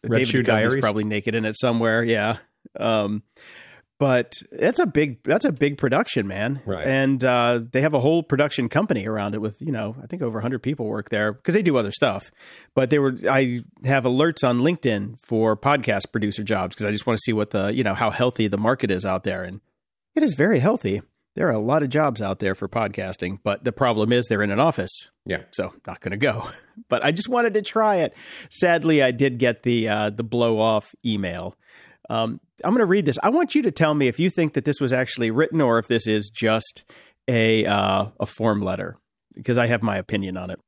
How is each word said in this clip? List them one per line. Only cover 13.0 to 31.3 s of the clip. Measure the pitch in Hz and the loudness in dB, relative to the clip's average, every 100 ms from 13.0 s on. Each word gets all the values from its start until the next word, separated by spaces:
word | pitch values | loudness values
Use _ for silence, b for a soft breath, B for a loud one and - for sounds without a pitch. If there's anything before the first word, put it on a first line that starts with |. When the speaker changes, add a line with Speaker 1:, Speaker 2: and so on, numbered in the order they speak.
| 139 127 101 | 2 0 0
Speaker 2:
I | 135 131 123 - _ 127 | 2 2 -2 -10 _ 0
have | 139 | 2
alerts | 123 127 160 156 131 | 2 2 2 2 0
on | 120 | 2
LinkedIn | 139 175 131 104 104 - | 2 0 -2 -2 -4 -12
for | - 113 113 107 | -4 0 2 2
podcast | 139 143 117 110 - | 2 0 0 -2 -2
producer | 113 104 98 | -2 -2 -4
jobs | 104 104 92 - | -2 -2 -2 -4
'cause | 104 | -4
I | |
just | 104 - | -2 -2
wanna | 110 | 0
see | - | 0
what | 107 104 | 0 -2
the, | 104 98 | -2 -2
you | 123 110 | 0 0
know, | |
how | 98 113 | 0 -2
healthy | - 123 - 107 | 2 -2 0 -2
the | 101 | 0
market | 110 135 104 | 0 0 0
is | 92 95 | -2 -2
out | 92 | -2
there. | 98 92 | -4 -6
And | 90 98 _ _ _ _ _ | -8 -14 _ _ _ _ _
it | - | 0
is | 302 | 0
very | 135 175 175 | 2 2 4
healthy. | 151 240 98 101 - _ _ - | 2 0 -2 -4 -8 _ _ -2
There | 170 | -2
are | |
a | 110 | 0
lot | 110 151 | 0 0
of | 143 | 0
jobs | 143 147 110 | 0 0 -2
out | 101 98 | -4 -2
there | 98 95 | -2 -2
for | 98 | -4
podcasting, | 120 104 101 95 92 90 98 | -2 -4 -4 -8 -6 -8 -4
but | - 101 127 | -4 -2 -4
the | |
problem | - 127 107 107 | 0 0 2 2
is | 123 117 | 2 2
they're | 107 | 0
in | 104 | 0
an | 98 | 2
office. | 160 135 90 - - _ - | 2 0 -4 -6 -8 _ -8
Speaker 1:
Yeah. | 87 - | -8 -6
Speaker 2:
So | - 90 - - | -8 -8 -10 -18
not | 95 | -12
gonna | - 101 | -8 -2
go. | 135 110 - B | -2 -2 -8 B
<laughs> | B B - | B B -4
But | 123 143 | 0 0
I | |
just | 165 226 | -2 -2
wanted | 240 233 | 0 0
to | 208 | 0
try | 196 226 220 190 | -2 0 2 2
it. | 143 B B B B | -2 B B B B
Sadly, | - 180 170 160 151 | 0 2 2 4 4
I | 131 | 4
did | 123 135 120 | 2 0 2
get | 123 113 | 0 0
the, | 123 120 110 | 0 0 0
uh, | 104 107 | 0 -2
the | 107 113 | -4 -4
blow | 120 117 110 | 0 2 2
off | 110 110 - - 117 | 2 2 -2 -8 -4
email. | 104 95 | -2 -4